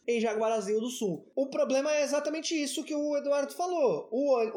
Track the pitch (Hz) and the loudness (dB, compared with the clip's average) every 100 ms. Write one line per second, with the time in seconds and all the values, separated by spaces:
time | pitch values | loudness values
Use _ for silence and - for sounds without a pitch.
0 | - 240 220 214 220 226 196 214 240 247 | -2 0 0 0 0 0 0 0 -2 -2
1 | 208 156 - - 269 285 269 262 294 302 | -4 -4 -6 -4 -2 0 2 2 2 2
2 | 277 285 294 311 311 330 285 269 - 294 | 2 0 0 -4 -2 -2 -2 -4 -4 -2
3 | 294 285 285 285 277 - 359 349 262 156 | 0 0 0 0 0 -2 -2 2 2 2
4 | - 233 285 254 220 | -2 0 2 2 2